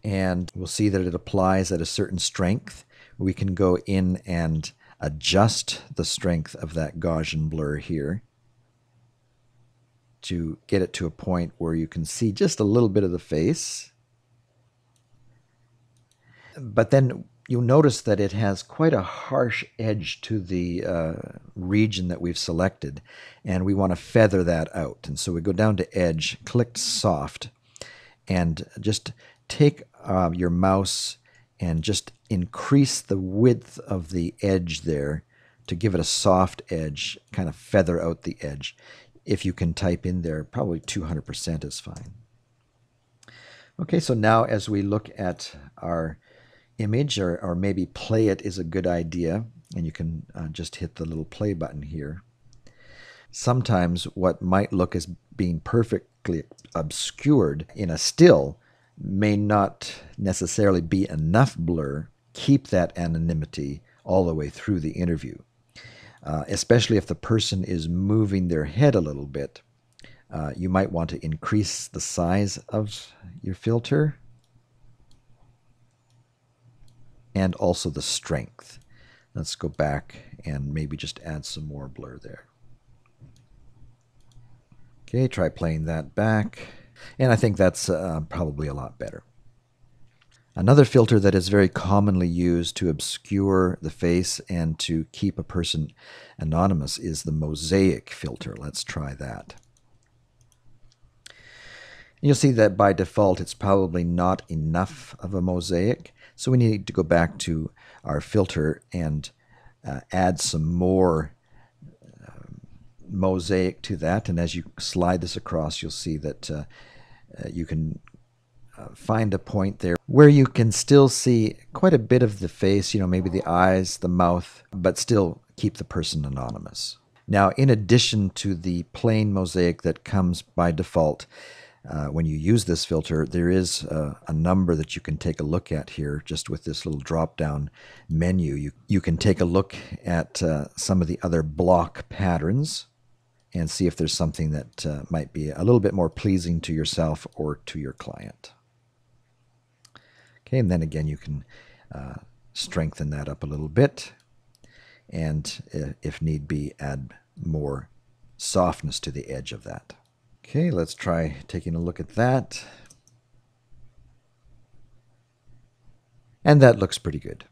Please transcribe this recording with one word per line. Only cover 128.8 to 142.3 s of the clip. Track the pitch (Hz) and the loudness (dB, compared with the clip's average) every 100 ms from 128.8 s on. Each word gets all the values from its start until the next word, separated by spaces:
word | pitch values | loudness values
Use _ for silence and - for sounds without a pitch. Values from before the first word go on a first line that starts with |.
| 85 | -6
plain | - 117 110 107 | -2 0 2 2
mosaic | 98 92 92 87 82 | 0 0 2 2 2
that | 87 80 | -2 -4
comes | - 101 90 87 | -2 0 2 0
by | - - 87 | -6 0 0
default, | 78 90 - 78 - - - - - - _ - | 2 -2 2 2 0 -10 -20 -20 -20 -20 _ -10
uh, | 78 73 | -6 -4
when | 76 80 | -2 -2
you | 76 | 0
use | 80 117 92 | 2 2 4
this | 82 - | -2 0
filter, | 82 78 78 71 | -2 0 -2 0
there | 90 85 | 0 2
is, | 95 90 - - | 2 2 -4 -4
uh, | 78 73 69 - | -4 -6 -8 -4
a | |
number | 78 82 95 90 | 0 2 4 4
that | 80 76 - | 2 -2 -8
you | |
can | - 76 | -6 -4
take | - 78 | -4 -4
a | 73 | -2
look | 82 - | -2 -2
at | 78 - | -8 -8
here, | - 73 73 - | -8 -6 -6 -8
just | 78 - | -10 -6
with | 78 | -8
this | - 73 - | -8 -8 -6
little | 73 | -8
drop-down | 67 82 80 - 78 73 73 - - - _ | -4 -2 -2 -2 -4 -4 -6 -10 -20 -20 _
menu. | 80 87 92 80 69 | 0 2 2 0 -2
You, | 71 - _ | -6 -10 _
you | 101 | 0
can | - 80 | 2 2
take | 113 92 | 4 4
a | 87 | 4
look | 90 98 - - - - | 2 0 -6 -14 -12 -2
at, | 87 - - | -2 -2 -2
uh, | 85 76 73 - | -2 0 -4 -8
some | - 92 | 0 2
of | 82 | 2
the | 87 | -2
other | 92 82 | 0 0
block | 78 76 90 90 85 - - | 0 0 4 4 4 -6 -16
patterns | - 95 | -2 0